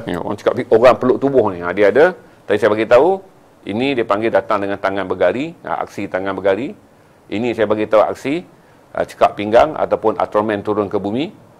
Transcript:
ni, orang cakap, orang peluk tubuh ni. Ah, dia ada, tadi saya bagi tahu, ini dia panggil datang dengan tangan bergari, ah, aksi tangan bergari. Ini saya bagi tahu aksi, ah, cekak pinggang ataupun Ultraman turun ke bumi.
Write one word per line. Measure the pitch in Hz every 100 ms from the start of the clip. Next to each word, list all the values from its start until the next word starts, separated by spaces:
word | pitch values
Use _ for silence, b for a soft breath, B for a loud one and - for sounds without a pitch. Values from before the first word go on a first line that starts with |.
| 113
ni, | 90
orang | - 104
cakap, | - 107 -
orang | 113 127 113
peluk | 127 113
tubuh | 135 135 107
ni. | 87 87
Ah, |
dia | 92 101
ada, | 113 175 180 b b -
tadi | 104
saya | 110
bagi | 107 107
tahu, | 120 165 190 - _ _ _ -
ini | 104 135 123
dia | 113
panggil | 104 113
datang | 101 - 104
dengan | 98 101
tangan | 98 98 92
bergari, | 92 90 110 160 175 80
ah, | 82
aksi | - - 101
tangan | 92 98 95
bergari. | 95 98 147 208 _ b b b -
Ini | 101 120 110
saya | 104
bagi | 107 101
tahu | 107 82
aksi, | 101 135 165 - b b b b
ah, | -
cekak | - - 101
pinggang | 107 104 113 151
ataupun | 151 92 101 110 101
Ultraman | 90 107 110 101
turun | 101 104 101
ke | 101
bumi. | 101 117 180 - - _